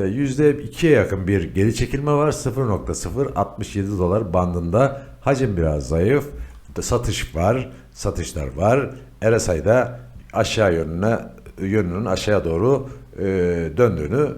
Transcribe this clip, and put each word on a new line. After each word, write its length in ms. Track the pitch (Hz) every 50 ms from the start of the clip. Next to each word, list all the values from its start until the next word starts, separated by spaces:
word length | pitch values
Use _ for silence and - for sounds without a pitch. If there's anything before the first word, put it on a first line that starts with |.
| 98
yüzde 560 | 95 107 135 143 135 135 143 151 147 135 - -
ikiye 280 | - - - 170 160
yakın 360 | 143 113 95 - 98 92 92
bir 260 | 92 101 92 82 80 -
geri 220 | 95 101 113 104
çekilme 360 | - 131 - 139 135 143 147
var. 200 | 147 143 151 151
Sıfır 360 | 139 - - 127 113 135 135
nokta 280 | 113 98 85 - - 85
sıfır 400 | - - 90 95 127 139 - -
altmış 400 | - 101 - - - 107 - -
yedi 140 | 101 95 101 104 92 90 87 95 110 113 87 85
bandında. 680 | 90 90 90 85 87 85 85 87 117 135 135 - - - - - -
Hacim 360 | - 135 139 123 131 110 98
biraz 300 | 85 80 78 76 73 65
zayıf. 380 | 62 78 82 90 110 139 147 143 - - - - - - - - - - -
Satış 540 | - - 120 120 120 123 - - - - -
var. 360 | 80 87 101 123 131 120 - - - - -
Satışlar 560 | - - - 101 - - 82 - - 82 71
var. 420 | 65 67 73 92 110 127 139 127 - - - - - - - 104
R 160 | 113 117 104
S 180 | - 92 87
I'da 420 | 78 76 101 117 127 117 - - - - - - - - - -
aşağı 400 | 110 107 - - 113 107 92 85
yönüne, 460 | 82 78 78 82 87 98 110 117 - - - - - - - - -
yönünün 440 | 92 95 104 107 95 87 87 98 120
aşağıya 400 | 92 92 90 - 104 104 92 -
doğru, 440 | 85 80 85 104 127 139 135 139 - - - - - -
e, 60 | - 95 98 95 92 87 87 85 85 82 80 76
döndüğünü 540 | 120 123 113 90 78 76 73 104 139 151 - -